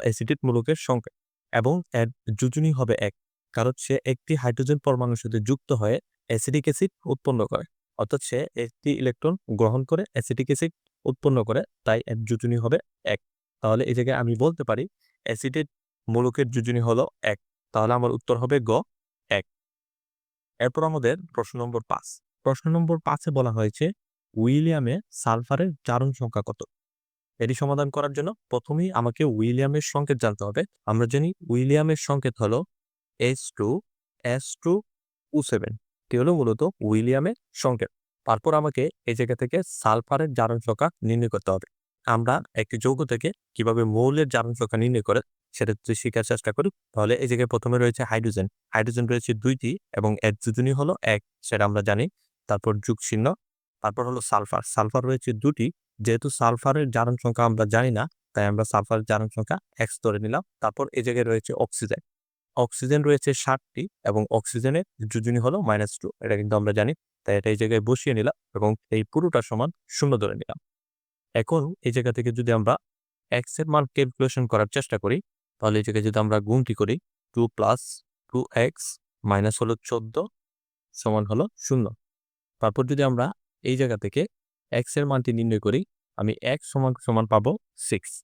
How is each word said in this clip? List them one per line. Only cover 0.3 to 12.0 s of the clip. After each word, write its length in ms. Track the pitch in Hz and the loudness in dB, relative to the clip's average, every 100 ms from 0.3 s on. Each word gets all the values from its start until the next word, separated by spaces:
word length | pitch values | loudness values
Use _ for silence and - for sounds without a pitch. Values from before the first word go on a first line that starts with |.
| 147 131 | -2 0
মূলকের 300 | 120 117 160 - | 0 0 -2 0
সংকেত 260 | 123 - _ _ _ _ | -2 -4 _ _ _ _
এবং 220 | 117 120 175 - 120 | 0 2 0 -2 0
এর 80 | 117 - - 107 | -2 -2 -6 -2
যোজনী 320 | 127 151 160 135 | 0 2 2 2
হবে 160 | 120 110 101 | 0 0 -2
এক, 60 | - _ _ _ | -6 _ _ _
কারণ 200 | - 120 131 - | -2 -2 -2 -2
সে 100 | 135 131 | -2 0
একটি 220 | 131 - 151 | -4 -2 0
হাইড্রোজেন 380 | 123 117 131 147 143 | 0 0 0 0 2
পরমাণুর 340 | 127 123 117 | 0 0 -2
সাথে 160 | 117 110 107 | -2 -2 0
যুক্ত 220 | 135 - 127 | -2 0 0
হয়ে 160 | 104 131 - _ - | 0 0 -4 _ -4
অ্যাসিডিক 340 | 113 - 143 143 | -4 0 0 0
অ্যাসিড 240 | - 190 _ - | 0 -2 _ -6
উৎপন্ন 260 | 135 - 123 104 | -4 0 0 0
করে, 140 | 117 - _ _ - | -2 -6 _ _ -6
অর্থাৎ 220 | 107 139 - | -2 -2 -2
সে 100 | 123 156 - 117 | -4 -4 -6 -8
একটি 240 | _ 147 143 | _ -2 0
ইলেকট্রন 320 | 127 120 151 190 - 107 | 0 0 -2 -2 -4 2
গ্রহণ 220 | 110 127 131 | 2 2 0
করে 140 | 165 202 | -2 -2
অ্যাসিডিক 340 | 123 - 127 131 | -4 -4 -2 0
অ্যাসিড 220 | 139 165 - _ _ - | 0 -2 -6 _ _ -6
উৎপন্ন 320 | 131 143 127 107 | 0 2 2 2
করে, 140 | 120 - _ - | -2 -4 _ 0
তাই 140 | 113 | 0